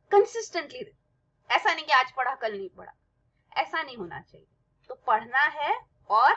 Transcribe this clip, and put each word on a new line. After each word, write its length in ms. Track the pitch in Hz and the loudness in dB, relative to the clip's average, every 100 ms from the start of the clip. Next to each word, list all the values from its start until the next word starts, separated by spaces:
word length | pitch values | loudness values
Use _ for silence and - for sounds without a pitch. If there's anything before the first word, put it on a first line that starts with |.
| - | 2
consistently 720 | 403 453 466 - 349 285 508 | 4 4 0 -8 -8 -8 -12
दें। 100 | - _ _ _ _ _ - | -16 _ _ _ _ _ -2
ऐसा 240 | - 427 | 0 0
नहीं 120 | 320 302 | -2 2
कि 60 | |
आज 180 | 269 247 | 2 2
पढ़ा 220 | - 247 269 | -2 -4 -4
कल 180 | 226 | -6
नहीं 160 | 202 190 | -6 -10
पढ़ा, 240 | - - - _ _ _ _ _ | -14 -20 -20 _ _ _ _ _
ऐसा 300 | - 320 330 | -6 -4 -4
नहीं 160 | 294 240 | -6 -8
होना 220 | 170 143 | -12 -12
चाहिए। 260 | - - _ _ _ _ - | -16 -20 _ _ _ _ -18
तो 60 | - - | -8 0
पढ़ना 340 | 220 226 262 302 294 | 0 0 0 0 0
है 180 | 302 - - _ - | -4 -4 -8 _ 0
और 240 | 214 269 | 4 4